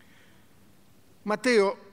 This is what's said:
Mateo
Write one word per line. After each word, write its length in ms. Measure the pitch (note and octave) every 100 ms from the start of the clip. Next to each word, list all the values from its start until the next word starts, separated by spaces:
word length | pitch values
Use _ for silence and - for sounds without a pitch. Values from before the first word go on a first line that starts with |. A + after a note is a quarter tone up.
| - - - - - - - - - - - -
Mateo 540 | G3+ G#3+ B3+ A#3 G3 G3+ -